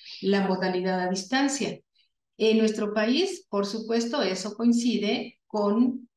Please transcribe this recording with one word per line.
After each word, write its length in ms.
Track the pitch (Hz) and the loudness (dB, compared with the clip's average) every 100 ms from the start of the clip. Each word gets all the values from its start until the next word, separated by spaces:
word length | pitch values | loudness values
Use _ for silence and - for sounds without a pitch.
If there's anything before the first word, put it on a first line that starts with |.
| - - | -20 -6
la 260 | 190 202 185 | 0 2 2
modalidad 520 | 185 180 180 185 185 | 0 0 -2 0 0
a 100 | 180 | 0
distancia. 680 | 185 - 269 277 - 180 - _ _ _ _ _ - | -2 -2 0 0 0 -4 -6 _ _ _ _ _ -2
En 220 | 220 220 | 2 4
nuestro 340 | 220 214 208 | 2 0 -2
país, 520 | 214 220 285 392 - - | 0 0 2 0 -2 -6
por 160 | 202 | -4
supuesto, 580 | 202 226 214 233 233 247 | -2 -4 -2 -2 0 -2
eso 320 | 190 185 214 | -2 -2 -6
coincide 840 | 208 240 233 240 202 202 254 - - _ | 0 2 2 2 0 0 -2 -4 -14 _
con, 600 | 214 208 214 262 - - | -2 2 2 2 0 -10